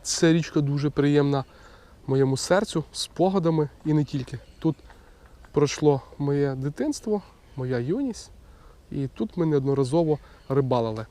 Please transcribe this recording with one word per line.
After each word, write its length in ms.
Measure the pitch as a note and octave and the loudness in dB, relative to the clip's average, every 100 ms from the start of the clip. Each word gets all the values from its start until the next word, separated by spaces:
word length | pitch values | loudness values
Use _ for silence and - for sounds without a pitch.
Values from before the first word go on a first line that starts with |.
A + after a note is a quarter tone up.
це 320 | - - E3+ | -6 2 4
річка 280 | E3 D#3 D#3+ | 4 2 -2
дуже 280 | C#3+ C#3+ D3 | 0 -2 -2
приємна 540 | C#3+ C#3+ D3 C#3+ C#3 C3 - - - - - - | 0 2 4 2 0 -4 -16 -20 -20 -20 -16 -2
моєму 300 | C3+ C3+ C3+ | 2 2 0
серцю, 460 | - F#3 G#3+ E3 - | 2 0 2 -4 -6
спогадами 760 | - - - F3+ F#3+ E3 D#3+ D3 - D#3 | -10 -10 0 2 2 0 0 -2 -4 0
і 80 | |
не 100 | D3+ | 0
тільки. 360 | C#3 C#3+ B2 B2+ - - | 0 -4 -8 -12 -16 -4
Тут 160 | D#3+ D3 - - - - - - - | -4 -4 -14 -20 -20 -20 -20 -20 -4
пройшло 500 | - C#3+ - D3+ C3+ - - | 0 0 2 2 2 -4 -6
моє 380 | C#3+ C#3+ C#3+ C3 | -2 0 0 -2
дитинство, 680 | C3+ D3 D4 D4 A3+ G#3 - - - - | -6 -4 -4 -4 -4 -4 -6 -20 -16 -8
моя 240 | B2+ B2+ | -4 -2
юність, 520 | B2 A3 C#4 G#3 - - - - - - - | -2 -2 -4 -8 -16 -20 -20 -20 -20 -20 -10
і 160 | - C3+ | -6 -6
тут 300 | - - - | -6 -8 -2
ми 80 | D#3+ | 0
неодноразово 760 | D3 C3+ C#3 B2+ D#3+ D#3+ D3 - - - | 2 2 0 2 2 2 -2 -4 -20 -2
рибалили. 560 | C3+ C3+ B2 A2+ A2 A2 | 0 2 0 0 -6 -12